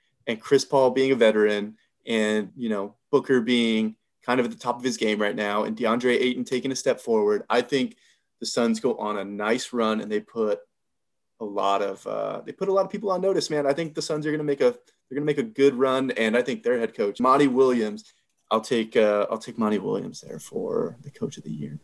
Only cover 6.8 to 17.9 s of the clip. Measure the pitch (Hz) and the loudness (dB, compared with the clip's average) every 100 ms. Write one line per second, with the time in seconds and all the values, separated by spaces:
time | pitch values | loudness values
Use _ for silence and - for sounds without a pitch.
6.8 | 135 120 - 113 104 104 - 117 123 135 | -2 -2 0 2 2 0 0 0 0 0
7.8 | 123 - _ _ _ - 113 - 117 110 | -2 -6 _ _ _ -12 -6 0 0 2
8.8 | 127 113 107 107 98 104 107 127 - 123 | 0 -2 -4 -4 -6 -4 -2 -2 -2 -2
9.8 | 110 110 107 107 107 117 107 104 - _ | 0 0 -2 -6 -4 -4 -2 -2 -8 _
10.8 | _ _ _ _ _ - 110 101 98 98 | _ _ _ _ _ -14 -8 -2 0 0
11.8 | 101 95 107 107 104 104 - - 190 196 | -2 -6 -8 -6 -6 -8 -10 -6 0 0
12.8 | 185 214 214 185 190 180 - 151 139 143 | 0 -4 -4 -2 0 0 -2 -2 0 0
13.8 | 165 156 - 156 156 151 151 143 - 240 | -4 -6 -6 -4 -2 -2 -2 2 2 2
14.8 | _ _ - 135 151 147 117 110 139 123 | _ _ -10 -6 -2 -2 -2 4 4 4
15.8 | 135 131 135 117 110 117 123 113 120 123 | 2 2 0 0 2 2 0 -2 0 0
16.8 | 113 - 101 - 127 135 143 123 131 120 | 0 -2 -2 2 4 6 4 4 4 4
17.8 | 107 | 0